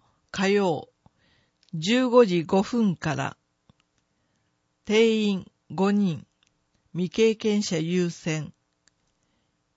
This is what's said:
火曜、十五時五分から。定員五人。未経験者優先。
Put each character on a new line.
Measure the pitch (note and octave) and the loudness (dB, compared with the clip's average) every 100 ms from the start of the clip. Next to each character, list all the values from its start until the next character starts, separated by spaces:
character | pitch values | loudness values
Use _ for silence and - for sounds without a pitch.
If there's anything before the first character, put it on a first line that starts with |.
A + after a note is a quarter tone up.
| _ _ _ | _ _ _
火 | - G3 | -4 0
曜、 | G3+ F#3+ D3 - _ _ _ _ _ _ _ _ | 0 0 -2 -8 _ _ _ _ _ _ _ _
十 | E3 E3+ B3 B3+ | -6 0 2 4
五 | B3 | 4
時 | A3+ F3 | 4 2
五 | D#3 F#3+ | 0 0
分 | G3+ A#3+ G#3+ D#3+ | 0 0 0 -2
か | E3 C#3 | -4 -4
ら。 | C3+ - _ _ _ _ _ _ _ _ _ _ _ _ _ _ - | -6 -10 _ _ _ _ _ _ _ _ _ _ _ _ _ _ 0
定 | G#3+ A3+ A3 | 2 4 2
員 | G#3 F#3+ - _ - | 0 -2 -6 _ -10
五 | D#3 G3 | -2 0
人。 | G#3 G3 D3+ - _ _ _ _ _ _ | 2 0 -2 -10 _ _ _ _ _ _
未 | E3 F3+ | -6 -4
経 | - A3+ A3 | 2 2 2
験 | A3 G#3 | -2 -2
者 | G#3 E3+ | -2 -4
優 | E3 F3+ F3 | -2 -2 -2
先。 | - F3 D#3 C#3+ - _ _ _ _ _ _ _ _ _ _ _ | -4 -6 -6 -8 -18 _ _ _ _ _ _ _ _ _ _ _